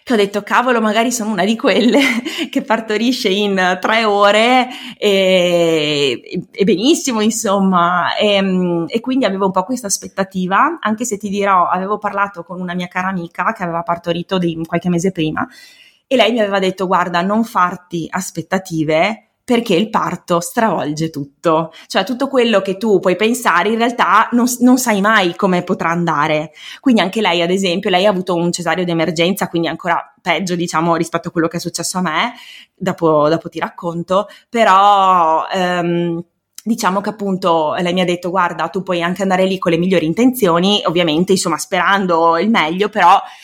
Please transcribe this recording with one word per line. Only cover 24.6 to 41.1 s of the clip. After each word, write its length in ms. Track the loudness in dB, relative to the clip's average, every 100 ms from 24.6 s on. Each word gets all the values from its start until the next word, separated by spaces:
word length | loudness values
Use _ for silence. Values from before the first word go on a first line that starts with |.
non 160 | 4 4
sai 240 | 2 2
mai 340 | 2 2 2 0
come 280 | 0 0
potrà 260 | 0 -2 -2
andare. 640 | 0 0 0 0 0 -4 -14 -20 -4
Quindi 220 | 2 2
anche 200 | 2 0
lei, 200 | 0 0
ad 80 | 0
esempio, 380 | 0 0 -2 0
lei 160 | 2 2
ha 40 |
avuto 260 | 0 -2 -2
un 160 | -2
cesareo 340 | -2 -4 -2 -2
d'emergenza, 640 | 0 -2 0 0 0 -2
quindi 180 | -2 -4
ancora 460 | -4 -2 -2 -4 _
peggio, 340 | -4 -2 -2 -4
diciamo, 400 | -2 0 0 0
rispetto 320 | -2 -4 -4
a 40 |
quello 160 | -4 -4
che 80 | -4
è 20 |
successo 380 | -8 -8 -6 -4
a 40 |
me, 320 | -2 -2 -4 -6 -20 -20 -20
dopo, 540 | _ -6 0 2 2 2
dopo 220 | 0 -4
ti 100 | -8
racconto, 680 | -10 -8 -8 -8 -2 -2 -2 -12 _
però, 960 | 2 4 6 6 6 4 4 4 2 0
ehm, 720 | -2 -2 0 0 -2 -2 -4 -10 _ _ -12 -6
diciamo 360 | -2 0 -2
che 80 | -4
appunto 640 | -6 -4 -2 0 2 0 -2
lei 140 | -2
mi 60 | 0
ha 40 | 0
detto: 240 | -2 -2
"Guarda, 400 | -2 -2 -4 -6
tu 120 | -6
puoi 180 | -4 -2
anche 180 | -2 -2
andare 220 | -2 0 0
lì 120 | 0
con 140 | 0
le 60 | 0
migliori 280 | 2 2 0
intenzioni, 760 | 2 2 2 2 2 2 0 0
ovviamente, 480 | 0 0